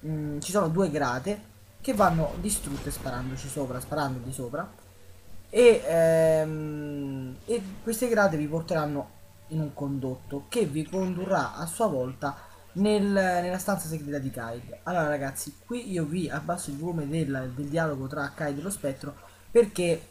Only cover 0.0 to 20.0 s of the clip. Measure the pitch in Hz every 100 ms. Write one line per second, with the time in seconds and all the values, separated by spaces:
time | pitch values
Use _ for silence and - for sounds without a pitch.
0 | 151 156 151 147 151 196 170 160 190 147
1 | 135 127 131 208 - - - - - 220
2 | 190 165 151 156 202 - - 139 143 -
3 | 131 123 127 131 143 147 135 127 - 151
4 | 143 127 120 135 123 147 185 - - -
5 | - - - - - 214 240 220 139 165
6 | 165 165 160 160 156 156 151 151 147 143
7 | 139 135 131 131 - 233 190 190 226 226
8 | 247 226 202 160 147 160 160 165 151 143
9 | - - - - - 160 151 - 143 139
10 | 131 135 - 143 139 240 185 143 151 185
11 | 185 175 190 185 - - 165 - 220 131
12 | 127 135 143 - - - - 170 208 214
13 | 202 196 185 180 175 185 196 196 160 160
14 | 143 143 135 127 117 120 127 - - 180
15 | 151 147 135 - - - - 247 233 180
16 | 151 175 151 147 151 170 - 143 165 165
17 | 143 160 147 135 131 123 143 160 160 139
18 | 131 147 139 - 151 143 175 196 196 -
19 | - - - - - 233 208 - 175 165